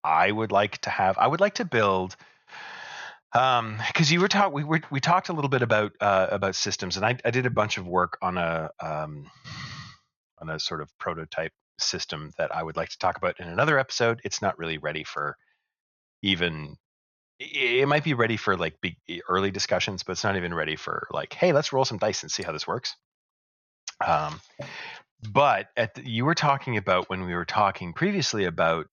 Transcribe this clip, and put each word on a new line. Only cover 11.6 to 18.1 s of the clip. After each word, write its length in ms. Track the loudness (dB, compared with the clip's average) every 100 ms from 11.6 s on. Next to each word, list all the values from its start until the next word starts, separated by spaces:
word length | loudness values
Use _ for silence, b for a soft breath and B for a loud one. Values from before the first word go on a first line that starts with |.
| _ -6
system 540 | -4 -4 -6 -8 -8 -6
that 160 | -4
I 80 | -4
would 140 | -6 -6
like 120 | -6
to 80 | -2
talk 200 | -2 0
about 200 | -2 -4
in 100 | -4
another 300 | 0 2 2
episode. 440 | 0 0 0 0
It's 160 | -4 -4
not 180 | -2 -2
really 200 | -4 -4
ready 260 | -4 -6
for 320 | -6 -6 -6 -8 _ _ _ _ _ _ _ _
even, 560 | 0 2 0 -2 -10 -14 _ _ _ _ _ -18
i-, 20 | -8 -2 2 4
it 60 | 4
might 160 | 4
be 100 | 2